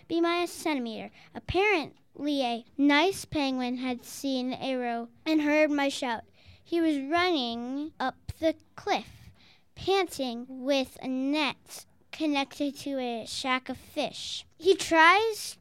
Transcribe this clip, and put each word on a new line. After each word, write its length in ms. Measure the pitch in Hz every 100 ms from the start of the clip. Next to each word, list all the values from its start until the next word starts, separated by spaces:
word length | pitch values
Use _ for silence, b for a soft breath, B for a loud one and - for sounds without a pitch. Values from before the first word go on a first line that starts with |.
| -
me 120 | 330
by 160 | 339 349
a 100 | 349
centimeter. 600 | - 330 285 233 208 202 B B
Apparently, 1080 | - - 349 415 359 262 - _ - 294 277
a 220 | 247 233 - -
nice 480 | 285 285 359 392 -
penguin 520 | 311 277 254 247 247
had 280 | 254 240 -
seen 460 | - 277 262 254
the 120 | 247
arrow 460 | 269 254 240 233 233 - 320
and 160 | 311
heard 300 | 294 302 302
my 180 | 294 277
shout. 320 | - 254 220 - b b b
He 160 | - 339
was 200 | 320 285
running 920 | 269 339 359 320 240 233 240 269 311 -
up 160 | 262 - - -
the 160 | 320 311 _ -
cliff, 560 | 403 - - - - b b b b -
panting, 720 | 349 392 349 - 254 233 254
with 500 | 262 254 277 254 -
a 60 | 254
net 800 | 262 269 302 269 - - - - _ _
connected 680 | - 311 277 277 - 285 277
to 220 | 285 269
a 260 | 247 233 -
shack 440 | - 262 254 254
of 80 | 254
fish. 680 | - 302 254 - - - - -
He 180 | 330 370
tries 840 | - 330 330 381 453 415 - -